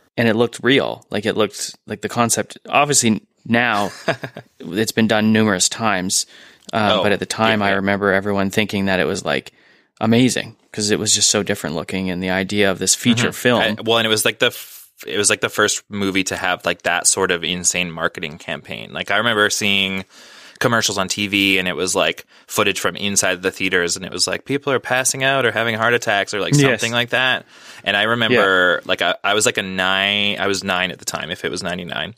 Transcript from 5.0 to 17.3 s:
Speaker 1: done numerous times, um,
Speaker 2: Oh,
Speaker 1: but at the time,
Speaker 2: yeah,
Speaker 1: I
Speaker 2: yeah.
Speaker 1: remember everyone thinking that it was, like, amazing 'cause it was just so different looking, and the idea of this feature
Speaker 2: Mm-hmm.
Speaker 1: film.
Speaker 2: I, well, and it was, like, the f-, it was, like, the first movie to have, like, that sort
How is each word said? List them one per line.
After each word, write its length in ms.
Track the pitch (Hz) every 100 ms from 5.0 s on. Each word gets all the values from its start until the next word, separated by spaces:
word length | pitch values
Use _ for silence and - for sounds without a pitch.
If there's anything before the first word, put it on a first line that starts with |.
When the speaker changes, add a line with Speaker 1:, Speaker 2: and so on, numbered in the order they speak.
| 110
Speaker 1:
done 240 | 110 107
numerous 360 | 110 107 92 -
times, 580 | - 113 95 92 - - - - - -
um, 200 | - 104 104
Speaker 2:
Oh, 40 |
Speaker 1:
but 100 | 101
at 80 | 95
the 60 | 95
time, 340 | - 110 110
Speaker 2:
yeah, 60 | 101
Speaker 1:
I 20 |
Speaker 2:
yeah. 40 | 98
Speaker 1:
remember 360 | 98 101 101
everyone 380 | 98 104 101 98
thinking 360 | 110 104 101 98
that 120 | 92
it 60 | 73
was, 180 | 98
like, 280 | 78 67 - - _ _ _ -
amazing 560 | 113 117 127 - - - _
'cause 180 | - 104
it 80 | 92
was 160 | 107
just 160 | - -
so 120 | 107
different 320 | 98 101 76 80
looking, 340 | - 95 92
and 120 | 90
the 80 | 92
idea 400 | 92 95 104 98
of 80 | 95
this 160 | 95
feature 340 | - 123 113 113
Speaker 2:
Mm-hmm. 40 |
Speaker 1:
film. 300 | - 123 117
Speaker 2:
I, 140 | 110 107
well, 160 | 110 113
and 80 | 110
it 40 |
was, 140 | 107
like, 160 | 117 -
the 60 | 123
f-, 440 | - - - - - -
it 100 | 98
was, 140 | 101
like, 100 | 107
the 80 | 113
first 340 | - 104 - -
movie 360 | 104 98 95
to 120 | 92 90
have, 300 | 92 87 90
like, 160 | 87
that 240 | 87 85 -
sort 240 | - 92